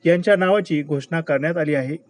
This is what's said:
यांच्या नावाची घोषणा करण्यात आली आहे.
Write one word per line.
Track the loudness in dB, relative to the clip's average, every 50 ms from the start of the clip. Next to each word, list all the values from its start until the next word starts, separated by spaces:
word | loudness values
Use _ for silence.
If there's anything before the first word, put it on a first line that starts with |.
| _
यांच्या | 2 2 2 4 2 2
नावाची | 4 4 2 2 2 2 -2 -4 -4 -2
घोषणा | -4 -6 -6 -4 _ -6 -6
करण्यात | -2 -2 -2 0 0 -2 -2
आली | -2 -2 -2 -2
आहे. | -2 -4 -6 -8 -10 _